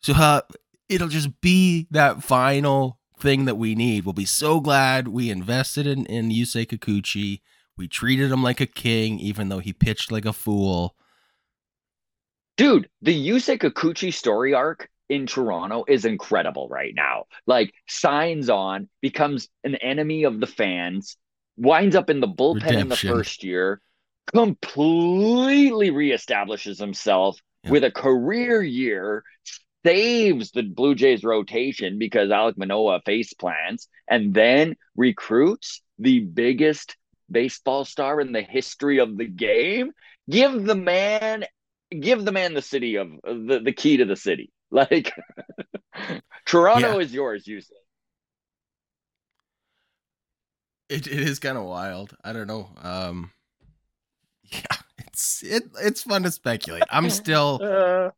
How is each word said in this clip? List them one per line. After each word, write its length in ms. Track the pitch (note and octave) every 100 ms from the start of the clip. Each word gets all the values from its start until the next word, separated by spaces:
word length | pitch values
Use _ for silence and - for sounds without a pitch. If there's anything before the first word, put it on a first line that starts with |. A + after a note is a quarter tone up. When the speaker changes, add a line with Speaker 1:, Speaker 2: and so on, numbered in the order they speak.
Speaker 1:
So, 100 | -
uh, 280 | C#3 D3+ D3 - - _ _ _
it'll 180 | F#3 E3+
just 320 | D#3 C#3+ -
be 480 | F3+ F#3 F#3 E3+ D#3+
that 300 | D3+ C#3+ A2+
final 800 | - B2+ C3 C#3 C#3+ C3+ C3 B2 _ _
thing 280 | C#3 C#3 C3
that 100 | A2
we 200 | A2+ A2
need. 280 | A#2+ G#2+ F#2
We'll 60 |
be 120 | F#2 F#2+
so 340 | - D3+ D#3+
glad 480 | D3 C#3 C3 C3 B2
we 220 | A2+ A#2
invested 580 | G2 F#2 B2 C3 - C#3+
in, 180 | C3+ -
in 220 | A2+ A2+
Yusei 360 | A2 A#2+ A#2 A2+
Kikuchi. 720 | A2 - G2+ F#2+ G2+ G2+ G2 _ _ _ -
We 100 | F2+
treated 420 | - A#2+ C3 C#3
him 120 | C3
like 160 | B2+ B2
a 60 | C3
king, 540 | - A#2+ A2+ A2 G#2+
even 280 | G2+ G#2 G2+
though 120 | F#2+
he 120 | F2+
pitched 400 | F2+ - G#2+ -
like 140 | A2 G#2+
a 80 |
fool. 600 | G#2 - G#2 G2 F2+ F2 _ _ _ _ _ _ _ _ _ _ _ _ _ _ _ _ -
Speaker 2:
Dude, 320 | C#4+ F#3+ - _
the 140 | G#2+ E3 C#3
Yusei 280 | B3 C4+ C4
Kikuchi 560 | D#3 - E3 E3 F#3
story 400 | D#3+ A#2+ G#2 C3
arc 360 | C3+ D3 E3 - _ _
in 180 | C#3+ C3
Toronto 600 | - A#2+ F2 F#2 A2+ -
is 160 | C3+ A2+
incredible 640 | G#2 - G2+ E2 C#2 B1+
right 260 | C2+ C2+
now. 320 | - C#2+ A#1+ - - -
Like, 260 | B2 G#2 _ -
signs 640 | - E3 C#3+ E3+ D#3+ B2
on, 400 | G#2 F#2+ F#2+ G2 _
becomes 460 | C3+ - D3 C#3 - _
an 120 | C#3 C3+
enemy 480 | B2 C#3+ D#3 D#3 D3+
of 140 | G#2+
the 40 | A#2+
fans, 680 | - G2+ F2+ F2 F#2+ G2 - _ _ _ -
winds 400 | B2 E3 G3 F#3
up 140 | F#3
in 100 | D3
the 80 | A#2
bullpen 280 | F2+ C#3 C#3+ D#3
in 220 | A2+ G2
the 60 | B2
Speaker 1:
Redemption. 140 | F#2+
Speaker 2:
first 300 | A#2 - - F#2+
year, 360 | F2+ F#2 G2+ _ _ _ _ -
completely 1600 | A3 A3+ - - C#3 D#3 E3 E3+ F#3 G#3+ B3 C4 C#4 C#4 A3 G3+
reestablishes 920 | C#3+ D3 A#2+ - G#2+ G2+ G#2+ G#2 F#2
himself 600 | G2+ F#2+ - F#2+ F#2+ F#2+ _ _
Speaker 1:
Yeah. 80 | A2
Speaker 2:
with 120 | C#3+ C3+
a 60 |
career 680 | - C3+ B2+ B2+ A3+ A#3+ A3+
year, 640 | F3 B2 C3 G2 G2 G#2+ - _ - - _ _ E3+
saves 680 | F3+ A3+ A#3+ G#3+ C#3+ G#2+
the 120 | B2+
Blue 320 | G#2+ F#2 C#3 B2+
Jays 280 | C3 A#2
rotation 760 | G#2+ A2 F#2+ A2+ C3 A#2+ G2 G2+
because 320 | A2 A2+ G2+
Alek 280 | G#2 A2+ G2+
Manoah 440 | F#2+ G2+ G#2+ F2+ -
face 280 | G#2+ A2
plants, 540 | - F2+ D#2 E2+ A#2 - _ -
and 240 | A#2+ G#2
then 420 | G2 A2+ C3+ D#3+ - _ -
recruits 840 | B2 G#2 - A2+ D#3 A3+ - - _ _
the 220 | A#2 B2+
biggest 800 | G2 E2 A#2+ B2+ D3+ D3 - - _ _ _
baseball 540 | A#2+ B2+ - - C3+ C3+
star 340 | - C#3 D3+
in 120 | C3+
the 80 | A#2
history 560 | G2+ B2+ B2 - C#3+ C3+
of 180 | A#2+ G#2
the 80 | A2+
game. 640 | F#2 A2 G#2+ D3+ A3 C4 - - _ -
Give 340 | F3 C#4 C4 G3
the 100 | G3+
man, 680 | F3+ F3+ G3+ G#3+ A3 A3 G3+ _ _ _ _ D#3+
give 240 | D3 A#3+ G3+
the 60 |
man 220 | G3 F3+
the 80 | D3+
city 340 | - C#3 A#2+ G#2
of, 120 | F2+ D2+
the, 380 | - A#2+ A2+ C3
the 80 | A#2
key 260 | - D3 C#3
to 80 | A2+
the 100 | F#2+
city. 340 | G2+ D2 A#1 _
<laughs> 40 | _
Like, 400 | B2+ C#3 E3+ - - - - - - - - _ - - - _ - -
Toronto 540 | F3 F3 A#3 A#3+ G#3
Speaker 1:
Yeah. 40 |
Speaker 2:
is 80 | D#3
yours, 340 | B2+ C3+ G#2 G2+
Yusei. 260 | G#2 - _ _ _ _ _ _ _ _ _ _ _ _ _ _ _ _ _ _ _ _ _ _ _ _ _ _ _ _ _ _ _ _
Speaker 1:
It, 180 | C#3+ C#3+
it 120 | C#3+
is 200 | C#3 C#3
kinda 240 | C#3 C3
wild. 520 | F#2+ F2+ F#2+ F#2 G#2 _
I 100 | -
don't 120 | A2+ G#2
know. 220 | A2 G2 E2+
Um, 500 | F2 F#2 F#2 F2+ E2+ _ _ _ _ _ _
<laughs> 520 | _ _ _ _ _
yeah, 180 | _ - - - _ -
it's, 440 | - - - -
it, 200 | - A3+ A#3+ -
it's 220 | G3+ -
fun 180 | C4 G3
to 80 | F3+
speculate. 520 | - B2+ A2 D2 E2 -
I'm 200 | C#3+ E3+
still 500 | G3 - D3+ C#3+ C3
Speaker 2:
<laughs> 20 |
Uh. 480 | G3+ G3 F3+ F#3 F#3